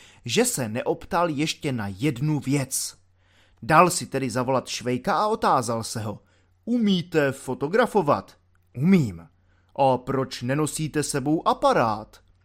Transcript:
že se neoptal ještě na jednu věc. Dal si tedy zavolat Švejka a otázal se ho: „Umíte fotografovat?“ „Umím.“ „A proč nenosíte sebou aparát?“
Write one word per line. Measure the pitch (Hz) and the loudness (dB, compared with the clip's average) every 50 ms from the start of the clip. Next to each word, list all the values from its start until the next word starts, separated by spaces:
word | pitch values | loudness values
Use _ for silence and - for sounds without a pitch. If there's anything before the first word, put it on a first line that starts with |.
| - - - - _ | -20 -20 -20 -16 _
že | 123 110 202 247 | -2 0 0 0
se | 247 - - 127 107 | 0 -2 -4 -6 -4
neoptal | 107 123 - - 165 - - - - 170 175 175 | -4 -4 -2 -2 -4 -4 -6 -4 0 0 0 0
ještě | 151 131 151 156 - - - 147 | 0 -2 -4 -4 -4 -6 -6 -6
na | 131 117 104 98 | -4 -4 -6 -8
jednu | 95 92 123 156 147 - 143 151 151 143 | -6 -4 -4 -4 -2 -2 -2 -2 -2 -2
věc. | - 131 139 143 131 - - - - - - _ _ _ _ _ _ _ _ _ _ _ _ _ | -2 -2 -2 -2 -2 -4 -6 -6 -6 -8 -12 _ _ _ _ _ _ _ _ _ _ _ _ _
Dal | - 113 156 160 180 175 | -2 4 6 6 6 6
si | 170 - 127 | 4 -2 -8
tedy | - - 135 135 123 | -4 -4 -4 -4 -2
zavolat | 101 127 123 123 135 123 117 - | -2 -2 0 0 0 0 -2 -4
Švejka | - - 110 123 127 123 127 196 180 | -10 -6 -4 -2 -4 -2 -2 -2 0
a | 151 208 | 0 2
otázal | 214 220 220 - 208 165 135 117 117 117 113 110 | 0 0 0 2 2 2 2 2 0 -4 -4 -4
se | - - 113 | -6 -8 -8
ho: | 104 107 101 - _ _ _ _ _ _ _ _ _ | -8 -8 -10 -12 _ _ _ _ _ _ _ _ _
„Umíte | 220 240 247 220 202 190 175 160 - - 156 143 135 | -4 -2 0 2 2 2 0 0 0 2 2 2 2
fotografovat?“ | 127 - - 135 127 127 143 147 180 240 247 - - 208 165 147 123 98 - - - _ _ _ _ _ _ _ _ | 0 -4 -6 -8 -6 -4 -4 0 2 2 2 4 2 2 4 4 0 0 0 -10 -20 _ _ _ _ _ _ _ _
„Umím.“ | 123 143 180 196 180 139 107 87 82 82 - _ _ _ _ _ _ _ _ _ | -2 4 6 6 6 4 0 -4 -10 -18 -20 _ _ _ _ _ _ _ _ _
„A | - 139 131 127 123 | 2 2 2 2 0
proč | 127 - 131 131 131 131 - - | -2 -4 -2 -2 -2 -4 -6 -8
nenosíte | 123 120 135 151 156 147 - - 156 151 - 151 | -4 -2 -2 0 -2 -2 -2 -6 -6 -2 -2 -4
sebou | 139 - - 143 127 147 156 175 - 214 | -2 -2 -4 -2 0 0 0 2 2 0
aparát?“ | 247 240 - 277 247 165 127 113 107 107 110 - - - _ _ _ _ | 0 4 2 4 4 4 2 2 0 -4 -8 -14 -20 -20 _ _ _ _